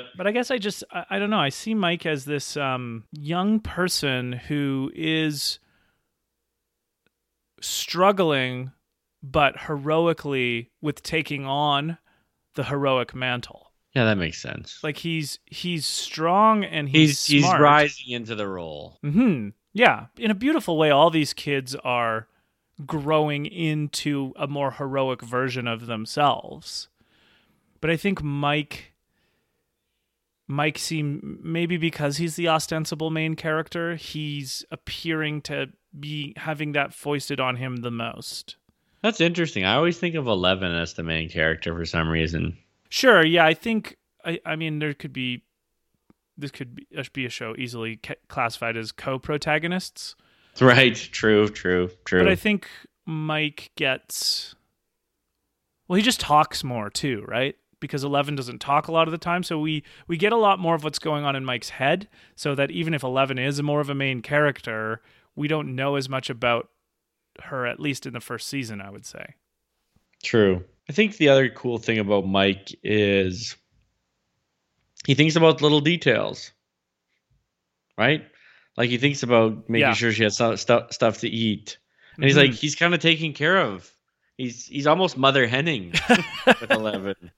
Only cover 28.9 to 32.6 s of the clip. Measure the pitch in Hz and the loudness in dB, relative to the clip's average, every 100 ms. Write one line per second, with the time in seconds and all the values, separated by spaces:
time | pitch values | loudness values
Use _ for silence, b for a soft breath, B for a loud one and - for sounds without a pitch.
28.9 | _ _ _ _ _ _ _ _ _ _ | _ _ _ _ _ _ _ _ _ _
29.9 | _ _ _ _ _ - 143 156 - - | _ _ _ _ _ -6 -2 -2 -2 -4
30.9 | 160 147 143 143 - 165 165 170 175 165 | -4 -4 -6 -10 -12 -6 -2 -2 -2 -2
31.9 | 156 143 143 170 165 165 160 | -2 -4 -2 -4 -2 0 0